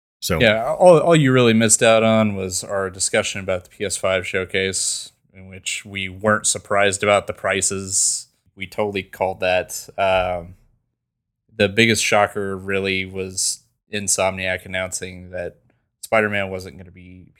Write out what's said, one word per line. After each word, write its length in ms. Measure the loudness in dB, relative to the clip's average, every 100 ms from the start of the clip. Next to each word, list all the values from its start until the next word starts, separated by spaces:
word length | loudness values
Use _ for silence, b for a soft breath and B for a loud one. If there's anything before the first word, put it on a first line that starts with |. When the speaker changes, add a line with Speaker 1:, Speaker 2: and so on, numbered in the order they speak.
| _ _
Speaker 1:
So 180 | -4 2
Speaker 2:
Yeah, 240 | 4 2
all, 360 | 0 4 8 8
all 180 | 6 4
you 160 | 4
really 180 | 4 4
missed 320 | 4 4 4
out 180 | 6 6
on 340 | 4 4 2 -2
was 280 | -6 -8
our 260 | -6 -4 -4
discussion 520 | -4 -2 -2 -2 -6
about 240 | -6 -6 -6
the 40 |
P 140 | -8
S 140 | -6 -4
five 280 | -2 -2 -2
showcase, 840 | -6 -4 -2 -2 -4 -6 -6 -10 _ _
in 140 | -20 -20
which 360 | -16 -10 -10
we 240 | -10 -8 -8
weren't 400 | -2 2 2 0
surprised 560 | -4 -2 2 2 2
about 240 | 2 2 2
the 60 |
prices. 920 | -4 -2 -2 -2 -4 -6 -2 -2 -4 -10 _ _ -16
We 100 | -10
totally 380 | -4 -4 -4
called 380 | -8 -4 -4 -2
that. 480 | 0 0 -2 -8 -10 -2
Um, 580 | 0 2 0 -4 -10 -18 _ _ _ _ _ _ _ _ _
the 140 | -2 0
biggest 340 | 4 2 2
shocker 540 | 2 2 2 0 -6 -6
really 480 | -4 -2 -2 -4
was 600 | -6 -8 -8 -6 -6 -6 _ _ _
Insomniac 720 | -8 -4 -2 -2 -2 -4 -6 -6
announcing 640 | -8 -6 -8 -12 -14 -12
that 260 | -10 -10 -10 _ _ _ _ -2
Spider-Man 440 | 0 2 0 -4
wasn't 280 | -6 -12 -16
gonna 140 | -20
be 420 | -20 -20 -20 -20 _